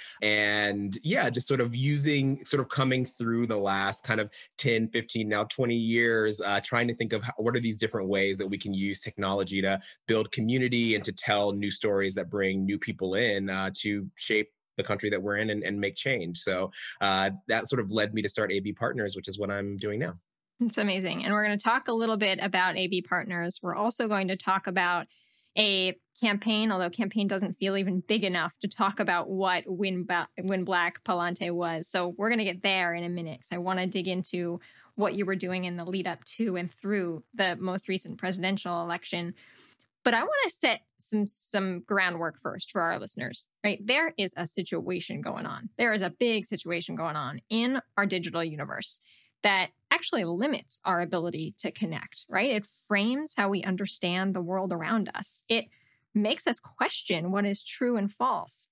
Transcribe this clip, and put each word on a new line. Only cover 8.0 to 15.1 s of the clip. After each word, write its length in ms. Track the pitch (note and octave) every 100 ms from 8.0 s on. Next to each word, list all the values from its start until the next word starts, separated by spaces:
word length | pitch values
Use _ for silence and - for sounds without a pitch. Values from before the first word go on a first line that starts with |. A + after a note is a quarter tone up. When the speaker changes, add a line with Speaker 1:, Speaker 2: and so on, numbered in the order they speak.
| F#2+
Speaker 1:
ways 280 | G2 G2 F#2+
that 80 | G2
we 120 | G2
can 160 | G2+
use 260 | G2 G2 G2
technology 640 | - - G2 G2 F#2+ F#2+
to 180 | G2 G2 - - -
build 240 | A2 G#2
community 640 | - A2 B2+ B2+ A#2+ A#2 G#2
and 80 |
to 80 | G#2
tell 400 | F#2+ - G#2 G2+
new 180 | G2+ G2+
stories 440 | - G#2+ G2 G2
that 160 | G2 F2
bring 340 | G#2 F#2+ G2
new 140 | F#2+ G2+
people 360 | - F2 F#2
in, 340 | G2 A#2+ G2+ G2
uh, 220 | F#2+ F#2+
to 340 | F#2+ G#2 G2+ F#2+ -
shape 340 | - G#2+ G#2+ _ _ -
the 60 |
country 260 | A2+ G2 G#2